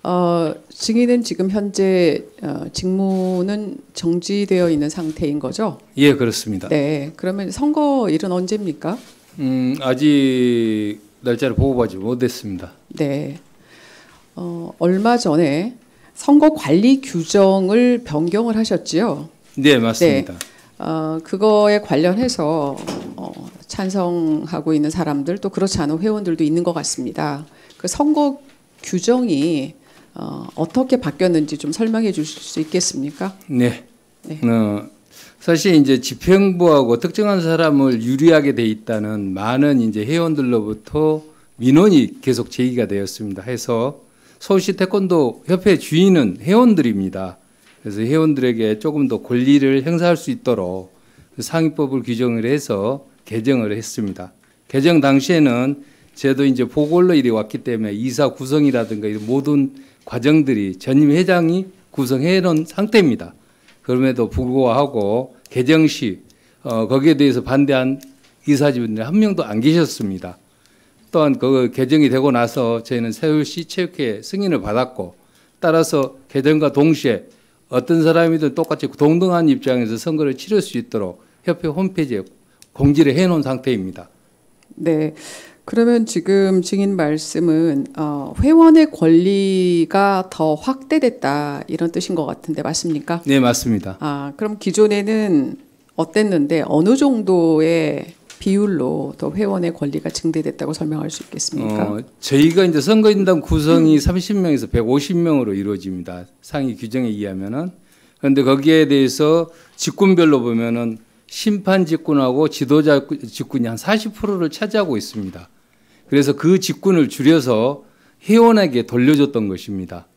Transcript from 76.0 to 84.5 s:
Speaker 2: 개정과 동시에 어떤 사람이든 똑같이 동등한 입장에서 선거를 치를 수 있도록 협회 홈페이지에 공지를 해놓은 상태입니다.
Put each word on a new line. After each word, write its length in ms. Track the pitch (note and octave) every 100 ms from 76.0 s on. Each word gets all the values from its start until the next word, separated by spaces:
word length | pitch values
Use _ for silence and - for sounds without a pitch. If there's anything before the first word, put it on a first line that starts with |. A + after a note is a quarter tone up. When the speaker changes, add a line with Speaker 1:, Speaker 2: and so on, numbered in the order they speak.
| C3 - _
Speaker 2:
개정과 440 | C#3 C3+ D#3 D3
동시에 540 | C#3+ D3+ D3+ C3+ G2 - _ _ _ _
어떤 340 | B2 B2 E3
사람이든 520 | D#3 E3 E3 E3 D3+
똑같이 320 | D#3 D#3+ D3+ C3
동등한 600 | - D3 E3+ F#3 E3+ D#3+
입장에서 480 | B2+ C3+ B2+ A2+ A2
선거를 400 | E3+ D#3 D3 C3
치를 260 | - G#3
수 160 | - A#2+
있도록 460 | A2+ A2+ F#2 - _ _
협회 220 | - F3 D#3+
홈페이지에 560 | D3 F#3+ F#3+ C#3+ G#2+ F#2+ _ _ _ _
공지를 440 | - C#3+ D3 C#3+ C3+
해놓은 260 | F#3 E3
상태입니다. 640 | C3 B2+ C3 A2+ F#2 F2+ E2+ _ _ _ _